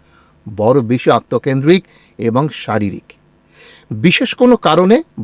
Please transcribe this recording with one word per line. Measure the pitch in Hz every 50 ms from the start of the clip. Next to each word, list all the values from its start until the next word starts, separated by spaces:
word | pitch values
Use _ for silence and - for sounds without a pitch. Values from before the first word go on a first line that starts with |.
| _ _ _ _ _ _ _ _ - - 107
বড় | 95 107 110 127 143
বেশি | 123 110 123 123 - 160
আত্মকেন্দ্রিক | 139 117 - - - 120 - 143 135 135 131 151 175 190 - _ _ _ _ _ _ -
এবং | 110 117 110 127 147 156
শারীরিক। | - - - - 107 110 107 98 87 - - _ - _ _ _ _ _ _ _ _ _ - - - - _ -
বিশেষ | - 107 110 170 - - 269 226 -
কোনো | - 254 247 247
কারণে | 233 - 165 156 160 185 185 220 285 330 _ _ -